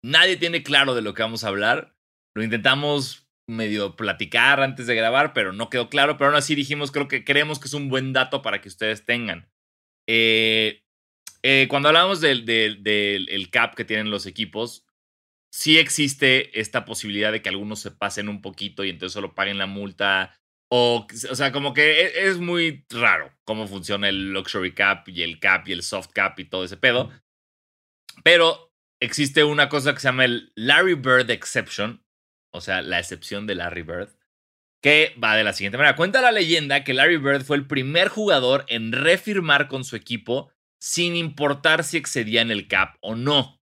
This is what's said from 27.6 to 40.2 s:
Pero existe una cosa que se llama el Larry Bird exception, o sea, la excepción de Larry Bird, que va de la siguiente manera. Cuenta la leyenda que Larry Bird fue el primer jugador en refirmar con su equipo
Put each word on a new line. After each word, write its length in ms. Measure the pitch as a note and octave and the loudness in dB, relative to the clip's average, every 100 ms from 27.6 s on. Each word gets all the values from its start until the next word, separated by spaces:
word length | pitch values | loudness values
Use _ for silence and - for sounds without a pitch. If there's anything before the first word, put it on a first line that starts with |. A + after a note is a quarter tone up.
| _ _ _ _ - - | _ _ _ _ -20 0
Pero 500 | E3 E3+ E3 - _ _ _ _ | 4 6 6 2 _ _ _ _
existe 420 | A#2+ - C#3+ D3 | -6 -2 0 4
una 260 | D3+ D3 C#3+ | 2 4 2
cosa 240 | D3 C#3 | 2 -2
que 60 | C#3 | -2
se 80 | C3+ | -2
llama 180 | B2+ B2+ | 2 0
el 260 | A#2+ - - | 0 -8 -6
Larry 400 | A#2 D3 F#3 E3 | 2 4 4 0
Bird 340 | C3 B2+ B2 | 4 4 4
exception, 760 | A2+ - B2+ G#2+ - G#2 A#2+ _ _ _ _ _ | -2 -4 -6 -6 -6 -8 -8 _ _ _ _ _
o 80 | F2 | -16
sea, 200 | F2 F#2 | -6 -4
la 180 | D2 F2 | -2 -4
excepción 480 | E2+ F2 - G2+ G#2+ | -4 -12 -10 -10 -6
de 80 | F#2 | -6
Larry 280 | F2 F2 | -6 -8
Bird, 260 | E2 F2 G2+ _ _ _ _ _ _ _ | -10 -10 -10 _ _ _ _ _ _ _
que 320 | C#3 D3+ D#3 A#2+ | 4 4 4 0
va 120 | A2+ G#2+ | 0 2
de 80 | |
la 100 | G#2+ | 2
siguiente 240 | F#2+ G2 A#2+ | -2 -6 2
manera. 180 | D3 C3+ | 2 4
Cuenta 260 | F3+ C4 | 2 4
la 100 | B3+ | 4
leyenda 520 | A3 E3 E3 D3 C#3 | 4 2 0 0 -2
que 100 | C#3 | 0
Larry 240 | C3 D3+ E3+ | 2 4 4
Bird 260 | C#3 C#3 | 2 0
fue 140 | C3 C#3+ | 0 -2
el 100 | C#3 | -2
primer 420 | C#3+ B2+ E3 G3 | -4 0 0 0
jugador 560 | G#3+ G#3 D3+ B2+ C3+ - | 0 2 2 4 0 0
en 240 | A#2 A2+ | -6 -4
refirmar 760 | B2+ D3+ F3 - G3 D#3+ C#3+ C#3+ | 0 2 2 0 -4 2 2 2
con 160 | C3+ | -6
su 120 | B2+ A2+ | -8 -12
equipo 560 | - A#2 | -8 -10